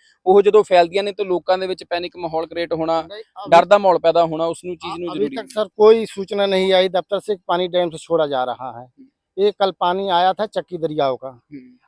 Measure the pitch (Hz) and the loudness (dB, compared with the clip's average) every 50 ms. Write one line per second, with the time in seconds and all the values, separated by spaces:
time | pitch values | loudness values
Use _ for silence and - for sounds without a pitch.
0 | _ _ _ _ - 185 190 202 190 208 196 214 196 - 185 175 175 170 170 208 | _ _ _ _ 0 4 4 6 6 6 4 4 4 6 4 4 4 4 0 -4
1 | 208 202 190 - 202 185 180 170 - - 185 185 190 190 185 - 180 - 175 175 | -4 -4 -4 -6 -4 -2 -2 -4 0 0 -2 -2 -2 -6 -8 -10 -8 -8 -8 -8
2 | 175 175 - 175 175 156 160 160 170 160 160 170 170 156 170 160 160 160 165 165 | -8 -10 -12 -10 -10 -6 -6 -6 -8 -6 -8 -8 -6 -6 -4 -4 -2 -2 -2 -2
3 | 160 165 202 214 226 _ _ 185 208 190 170 170 180 175 202 202 202 190 170 160 | -4 -6 -14 -20 -20 _ _ -12 -2 4 6 6 6 6 2 4 4 4 2 4
4 | - 165 165 170 170 165 156 156 165 170 160 - - 180 175 160 - 175 156 170 | 2 2 4 4 2 2 0 -4 -4 -4 -4 -8 -10 -12 -12 -10 -10 -10 -10 -8
5 | 175 170 - - 403 - 269 226 214 - - 214 214 180 _ - 214 214 226 226 | -8 -8 -6 -4 -6 -6 -6 -10 -12 -10 -6 -6 -6 -4 _ 4 6 6 6 6
6 | 220 - - 196 196 - 208 202 202 196 190 190 190 190 190 185 185 190 175 180 | 2 -6 -8 -12 -10 -8 -4 -2 -2 0 0 0 2 2 2 2 2 2 0 -4
7 | - - 202 185 - - 208 180 _ - 175 175 185 175 170 180 180 170 156 156 | -4 -4 -6 -8 -4 -6 -8 -8 _ -4 -2 -2 -2 -2 -2 -2 -2 -2 -6 -10
8 | - - 170 160 156 143 139 127 127 123 117 110 127 127 117 120 127 127 _ _ | -6 -2 0 0 0 0 -2 -4 -4 -4 -6 -10 -10 -14 -14 -16 -18 -20 _ _
9 | 131 _ _ _ _ _ - 185 196 208 196 - 202 190 170 - 185 175 180 196 | -20 _ _ _ _ _ -6 -2 -2 -2 0 0 -4 -4 -2 -2 -4 -2 -2 -2
10 | 196 196 175 170 180 185 185 - 214 214 - 190 156 - 180 165 160 160 156 151 | -4 -2 -2 0 0 0 -2 -2 -6 -6 -6 -10 -10 -8 -10 -8 -6 -6 -4 -2
11 | 143 135 127 117 127 135 127 120 _ _ 147 135 127 123 123 _ _ | -2 -4 -4 -6 -10 -18 -18 _ _ _ -20 -20 -20 -20 _ _ _